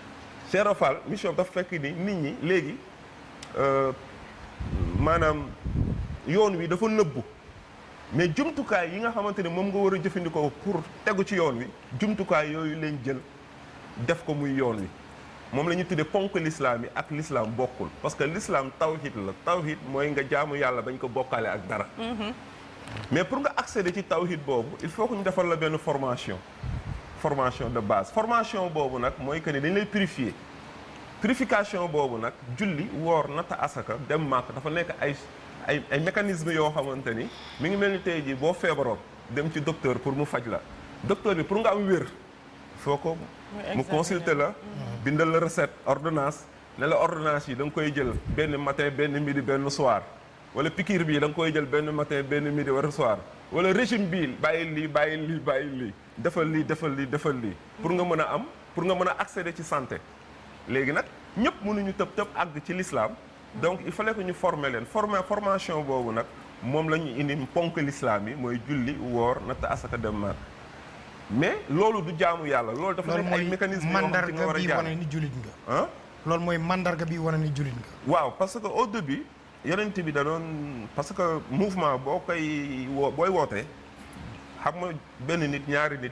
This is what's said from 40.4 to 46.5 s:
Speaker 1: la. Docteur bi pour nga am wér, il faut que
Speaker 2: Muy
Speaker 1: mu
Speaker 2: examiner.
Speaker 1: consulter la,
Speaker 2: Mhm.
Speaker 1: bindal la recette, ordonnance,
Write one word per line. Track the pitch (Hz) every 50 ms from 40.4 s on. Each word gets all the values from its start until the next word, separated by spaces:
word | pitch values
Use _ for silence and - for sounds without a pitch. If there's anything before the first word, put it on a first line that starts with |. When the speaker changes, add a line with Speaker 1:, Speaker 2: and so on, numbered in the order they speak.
| 117
Speaker 1:
la. | 113 92 - - - - - - - - - -
Docteur | - 208 - - 208 190
bi | 160 147
pour | - 196 220
nga | 226 214
am | 196 208 202
wér, | 190 185 156 123
il | - - - - - - - - - - - - - - -
faut | - 143 143
que | 139 - 160
Speaker 2:
Muy | 165 165 - - - - - - 202
Speaker 1:
mu | 208 - 160 196 -
Speaker 2:
examiner. | 131 -
Speaker 1:
consulter | 160 151 170 170 190 170 165 170 151
la, | 143 143
Speaker 2:
Mhm. | 190 214 - - - 208 143 131 120 120 117 113
Speaker 1:
bindal | 135 151 151 165 160
la | 160 160
recette, | 170 156 - 175 147 - - - -
ordonnance, | - 139 139 151 165 156 147 139 147 151 - - -